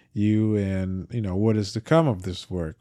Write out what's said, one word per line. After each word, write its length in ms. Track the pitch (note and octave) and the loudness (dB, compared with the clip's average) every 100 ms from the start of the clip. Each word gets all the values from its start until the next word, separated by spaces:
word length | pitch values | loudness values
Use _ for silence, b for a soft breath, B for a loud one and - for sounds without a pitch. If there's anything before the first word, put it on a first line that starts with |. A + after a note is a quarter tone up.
| b | b
you 440 | - G#2 G#2+ A2 G#2+ | -2 2 2 2 2
and, 500 | G2 F#2+ F#2 F#2+ F2 | 0 -2 -2 -4 -6
you 80 | A#2+ | -4
know, 160 | G2+ F#2 | -2 0
what 200 | A2 G#2+ | 2 2
is 160 | G2 | 0
to 60 | A2 | -6
come 280 | - D#3+ D#3 | 2 4 4
of 140 | F#2+ | 0
this 280 | F#2 F2+ - | -4 -8 -6
work? 260 | F#2 D#2+ - | -6 -6 -6